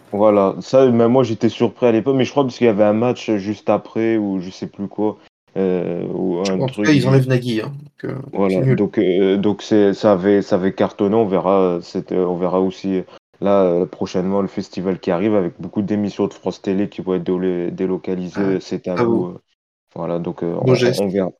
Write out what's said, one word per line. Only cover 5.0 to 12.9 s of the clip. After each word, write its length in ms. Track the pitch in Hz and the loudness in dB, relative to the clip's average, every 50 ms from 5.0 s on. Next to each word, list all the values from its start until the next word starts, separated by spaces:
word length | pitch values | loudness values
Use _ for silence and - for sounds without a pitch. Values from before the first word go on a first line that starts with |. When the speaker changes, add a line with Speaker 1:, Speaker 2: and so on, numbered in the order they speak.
| 104 107 104 - - _ _ _ _ _ - | -4 -4 -4 -6 -14 _ _ _ _ _ -4
Speaker 1:
euh, 480 | 95 95 92 92 90 87 90 87 90 92 92 | -2 0 0 0 0 -2 -4 -4 -6 -6 -6
ou 280 | 92 90 92 92 87 85 98 98 | -4 -4 -2 -2 -2 -2 -2 -2
un 120 | 95 92 | -2 -2
Speaker 2:
En 60 | - 131 | -2 -4
tout 60 | - | -2
Speaker 1:
truc 120 | 104 104 | -2 2
Speaker 2:
cas, 60 | - | 2
ils 80 | 151 139 | 4 4
Speaker 1:
du 60 | - 131 | 4 4
Speaker 2:
enlèvent 180 | 131 135 127 127 | 4 4 4 2
Nagui, 320 | 131 123 120 123 113 110 | 0 0 0 -2 -4 -4
hein, 120 | 104 139 143 143 143 - _ _ | -4 -6 -10 -12 -16 -20 _ _
donc, 100 | - - | -10 -8
euh, 60 | 87 90 - - | -8 -8 -10 -8
Speaker 1:
Voilà, 220 | - 98 98 95 95 92 | -4 0 0 2 2 2
Speaker 2:
c'est 60 | - | 2
nul. 100 | - - | 2 2
Speaker 1:
donc, 220 | 92 104 92 - 113 | 2 0 0 0 0
euh, 380 | 95 90 90 92 98 98 95 | 2 2 4 4 4 4 2
donc 260 | 101 95 104 98 - | 2 2 0 -2 -2
c'est, 320 | - - 107 104 101 98 95 | -2 2 4 4 4 4 2
ça 180 | - - - | 2 2 2
avait, 300 | 98 87 92 101 101 101 | 2 4 4 2 2 2
ça 120 | 95 - - | 2 0 0
avait 200 | 92 92 95 92 | 0 0 0 0
cartonné, 420 | - 104 92 - - 104 98 104 | 0 -2 -2 -2 0 0 2 2
on 100 | 117 113 | 2 2
verra, 320 | 92 95 90 82 90 98 98 | 2 0 0 2 2 2 2
euh, 220 | 92 90 87 85 | 2 2 0 -2
cette, 320 | 87 - - 95 - - | -6 -6 -8 -8 -6 -4
euh, 120 | 92 92 90 | -2 -2 0
on 120 | 87 90 | 0 -2
verra 240 | 85 92 87 87 95 | -2 -2 -2 0 0
aussi, 380 | 95 95 92 - - 95 | 0 0 -2 -4 -4 -4